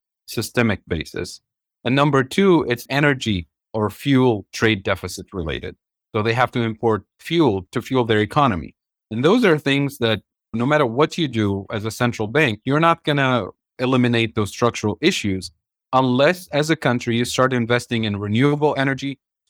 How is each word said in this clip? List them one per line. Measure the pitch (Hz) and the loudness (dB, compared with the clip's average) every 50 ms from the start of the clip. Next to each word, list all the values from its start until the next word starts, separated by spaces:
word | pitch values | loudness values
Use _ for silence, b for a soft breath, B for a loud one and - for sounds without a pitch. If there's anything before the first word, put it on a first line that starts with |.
| _ _ _ _ _ | _ _ _ _ _
systemic | - - 120 110 - - 127 117 110 98 - _ | -10 -8 -8 -8 -2 0 0 2 2 0 -2 _
basis. | - 87 80 - - - - 87 - - - _ _ _ _ _ _ _ _ - | -6 -8 -8 -6 -8 -10 -10 -10 -10 -12 -16 _ _ _ _ _ _ _ _ -4
And | 120 131 | -2 0
number | 139 143 151 139 135 | 2 2 4 2 2
two, | 131 131 - - 196 196 180 156 - - | 0 0 0 2 4 4 4 4 2 0
it's | 123 117 - - | -4 -4 -4 -4
energy | 131 139 147 147 139 127 - 113 104 90 80 - _ _ _ _ | -2 0 2 2 0 0 -2 -2 -2 -2 -4 -8 _ _ _ _
or | - 110 107 101 | -4 -4 -4 -4
fuel | - - - 143 139 127 127 123 113 101 95 _ | -4 -6 -2 2 2 4 4 2 2 0 -6 _
trade | - - 120 110 110 95 | -4 0 2 2 2 0
deficit | 92 104 98 - - 90 - - - - | -2 -4 -4 -4 -6 -10 -12 -12 -14 -12
related. | - 95 80 80 67 60 - - 73 - _ _ _ _ _ _ - | -10 -8 -6 -6 -6 -8 -8 -12 -14 -18 _ _ _ _ _ _ -6
So | 110 | -2
they | 104 113 113 | -2 0 0
have | 123 127 113 | 0 0 0
to | - 127 | 0 -2
import | 117 113 107 - - 117 110 101 - _ _ _ | -2 -2 -4 -2 0 0 0 0 -4 _ _ _
fuel | - - 160 170 160 127 98 98 92 - | -8 -2 0 2 2 2 2 0 -6 -8
to | - 127 | -8 -8
fuel | 113 - 131 127 120 | -6 -2 0 0 2
their | 113 110 107 | 2 2 2
economy. | 107 104 - 147 143 127 101 85 71 - - _ _ _ _ _ _ _ | 2 2 2 2 2 2 0 -2 -6 -10 -16 _ _ _ _ _ _ _
And | 110 113 127 | -4 0 2
those | 160 208 254 247 | 4 4 4 4
are | 190 156 151 | 4 2 2
things | - 143 139 139 143 135 - - | 2 0 0 0 0 -2 -2 -2
that | 117 113 110 95 - _ _ _ _ _ | 0 0 0 -2 -4 _ _ _ _ _
no | - 113 120 | -6 -4 0
matter | 135 151 151 147 | 0 2 2 2
what | 117 110 127 151 156 - | 0 0 0 0 0 0
you | - 165 139 | -4 -4 -2
do | 117 110 107 101 98 98 98 - | -2 0 0 0 0 -2 -6 -8
as | 113 110 101 | -8 -6 -6
a | 110 | -8
central | 107 - 123 120 110 - 110 104 | -2 0 0 0 0 -2 -4 -2
bank, | 113 147 160 127 104 - _ | 0 0 0 0 0 -4 _
you're | 131 139 151 | -2 0 2
not | 165 170 165 - _ | 2 2 2 0 _
gonna | 156 147 143 135 131 127 120 95 - - _ _ _ _ - | -2 0 2 2 2 0 0 -2 -6 -10 _ _ _ _ -4
eliminate | 127 127 131 127 123 120 120 117 117 113 - | 0 2 2 4 4 4 4 2 0 0 0
those | 113 104 98 | -2 -4 -4
structural | - - 120 120 - - - 107 98 - | -2 0 0 0 0 0 -2 -4 -2 0
issues | - 101 98 - - 101 95 95 92 - - _ _ _ _ _ _ _ | 0 0 0 0 -2 -2 -4 -4 -6 -10 -16 _ _ _ _ _ _ _
unless, | - 131 131 127 123 127 139 160 180 180 - - | 0 2 2 2 2 4 4 2 2 0 -6 -6
as | - 143 156 156 | -4 -2 0 0
a | 160 | -2
country, | - - 139 120 123 - 120 113 | 0 0 0 0 0 -2 -2 -2
you | 117 120 | -2 -2
start | 120 - - 127 131 | -2 0 0 2 2
investing | 131 123 117 110 123 120 - - 120 113 110 | 2 0 0 0 0 -2 -2 -2 -4 -2 -2
in | 107 104 | -2 -4
renewable | 98 104 101 104 113 135 147 147 147 151 151 135 | -4 -4 -2 0 2 2 2 2 2 0 0 0
energy | 131 135 139 135 131 139 139 135 - _ _ _ _ _ | 0 -2 -2 -2 -4 -6 -10 -10 -12 _ _ _ _ _